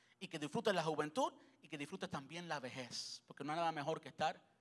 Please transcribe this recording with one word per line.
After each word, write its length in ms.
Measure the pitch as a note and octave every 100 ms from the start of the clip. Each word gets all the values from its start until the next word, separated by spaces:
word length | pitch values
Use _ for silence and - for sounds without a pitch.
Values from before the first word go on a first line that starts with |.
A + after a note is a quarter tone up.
| - _
y 100 | F3+
que 100 | D#3+
disfrutes 360 | C#3+ A#3 A3
la 80 | F3+
juventud 520 | D#3+ D3+ D3+ F#3+ D4+ - - -
y 60 | -
que 80 | D3+
disfrutes 320 | C#3+ F#3+ F#3
también 400 | F3+ C3+ E3 E3+
la 120 | D3
vejez, 600 | B2 A#2+ A#2+ - - - -
porque 160 | -
no 100 | C#3
hay 60 | D#3+
nada 140 | E3
mejor 280 | D#3 C#3+ D#3
que 80 | C3
estar, 320 | - D#3 - - _